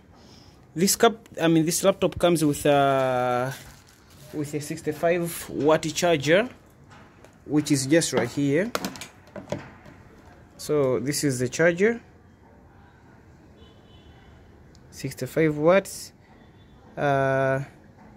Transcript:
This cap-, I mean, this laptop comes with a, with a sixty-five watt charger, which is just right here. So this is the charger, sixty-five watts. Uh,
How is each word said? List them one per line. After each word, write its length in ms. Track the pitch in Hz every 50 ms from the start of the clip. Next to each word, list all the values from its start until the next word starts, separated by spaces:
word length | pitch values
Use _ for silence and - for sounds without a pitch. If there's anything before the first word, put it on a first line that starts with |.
| - - - - - - - - - - - - - - -
This 220 | 156 180 196 - -
cap-, 320 | - 233 220 - - - - -
I 60 | 165 165
mean, 160 | 165 160 156
this 220 | 165 170 - -
laptop 340 | 196 190 - 190 165 - -
comes 240 | - 175 175 156 160
with 220 | 147 143 - -
a, 920 | 151 143 143 139 139 135 135 131 131 127 123 123 123 123 123 127 135 135 - - - - - - - - _ _ - - - - - -
with 200 | 151 147 147 -
a 40 | 147
sixty-five 920 | 147 - 160 160 - 156 151 - - 170 175 180 170 165 170 - - -
watt 320 | 73 90 131 151 156 156 -
charger, 680 | 160 143 - - 175 170 151 131 143 165 190 240 247 - - - - - - - - - - - - - - - - - - -
which 260 | - 135 151 147 -
is 160 | 151 135 131 131
just 240 | 151 170 156 -
right 180 | - 120 113 120
here. 400 | - 147 143 139 139 160 196 240 - - - - - - - - - - - - - - - - - - - - - - - - - - - - - - - - - - - - - -
So 420 | - - 151 151 139 131 127 90
this 240 | 120 139 147 - -
is 160 | 147 127 120
the 80 | 127 120
charger, 540 | - - 165 175 170 170 196 226 233 233 - - - - - - - - - - - - - - - - - - - - - - - - - - - - - - - - - - - - - - - - - - - - - - - - - - - - - - - - - -
sixty-five 640 | - - - 135 - - 131 127 - 156 160 156 151
watts. 560 | 147 151 165 185 196 196 - - - - - - - - _ - - - - - - - - - - - - - -
Uh, 680 | 147 143 139 135 135 135 135 135 135 135 135 135 139 - - - - - - - - - -